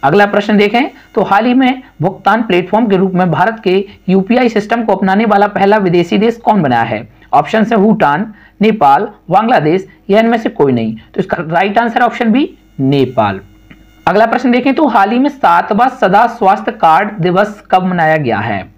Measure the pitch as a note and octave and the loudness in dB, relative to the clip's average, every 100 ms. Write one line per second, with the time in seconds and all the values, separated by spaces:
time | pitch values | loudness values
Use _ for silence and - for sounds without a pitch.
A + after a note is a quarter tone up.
0 | C#3 F3+ G3+ G#3 G3+ G#3 A#3+ A#3 C#4+ - | 2 2 2 0 0 2 2 0 -2 -6
1 | _ - F#3+ G3 A#3 B3 C4 C4 - _ | _ -4 0 0 2 2 0 -2 -10 _
2 | E3 F#3+ - G#3+ A#3+ F3 F3+ G#3 A#3 G3 | -6 -2 -2 0 0 -2 0 -2 0 0
3 | F#3+ F3+ F3+ D#3+ F3+ A3 F#3+ F#3 G3+ - | 0 0 -2 0 -2 -2 -2 -2 -4 -12
4 | - F#3+ F#3+ A#3 B3 A3 G#3 A#3 A3 G3 | -2 -2 0 0 2 0 -2 -4 -2 -2
5 | G3 F#3+ A3+ G3+ G#3 G3+ G3 G#3+ F#3+ F3 | 0 0 2 2 2 0 0 2 2 0
6 | F3 G#3 A3+ A3+ - G#3 D3 A#2+ A#2 A2 | 0 0 0 -2 -2 0 2 0 -2 -4
7 | - _ - C3+ D3 A3 G#3+ A3+ G3+ A3 | -10 _ -6 -6 -2 -2 0 2 2 2
8 | D#3 C#3+ A3 - - _ G#3 A3 - C#3 | 0 -2 -6 -12 -20 _ 0 2 2 2
9 | G#3 - - F3+ A3+ A#3+ D3+ F3+ F#3+ - | 0 -10 -2 0 2 0 2 -2 -4 -20
10 | - G3+ A3+ A#3 A3+ - C#3 B2 A2+ A2+ | -2 0 2 0 -4 -2 0 0 -4 -8
11 | - - F3+ - D#3+ E3+ G3 G#3 A#3 A3+ | -12 -8 -6 -4 -4 -2 0 0 -2 0
12 | A#3+ A3+ A#3 A3+ F4 - _ - C3+ C#3 | -2 0 0 0 0 -6 _ -4 0 2
13 | B2+ B2+ G#2 F#2+ - - _ - - _ | 0 0 -2 -4 -12 -20 _ -20 -20 _
14 | - F#3 B3 B3 C4 A#3+ B3 C4+ D4+ A3 | -2 2 2 0 0 0 0 0 0 2
15 | G3 A#3+ C#4+ C#4+ F3+ E3+ F#3+ G#3 B3+ B3+ | 0 0 -2 0 0 0 0 0 0 0
16 | G3 F#3+ A#3 - F#3+ G#3+ - G#3+ E3 D#3+ | 2 2 2 0 0 0 -2 0 2 2
17 | G#3 G#3 E3+ F3+ G#3 G#3 - F#3 F#3 F3+ | 0 -2 -2 0 -2 -4 -2 0 0 -2
18 | D#3 D#3 C3+ G#2+ A2 G2+ F2 | 0 0 0 -4 -4 -6 -10